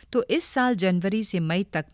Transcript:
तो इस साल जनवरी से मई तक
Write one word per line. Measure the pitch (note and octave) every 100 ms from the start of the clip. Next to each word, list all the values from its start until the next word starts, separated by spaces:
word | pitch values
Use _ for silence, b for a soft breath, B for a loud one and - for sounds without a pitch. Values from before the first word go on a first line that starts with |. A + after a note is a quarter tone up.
| B
तो | B3 -
इस | D4 -
साल | - B3+ A3
जनवरी | F#3 F3+ F#3+ A3
से | G#3+ F3+
मई | D#3+ F3 G3+
तक | D#3+ D3+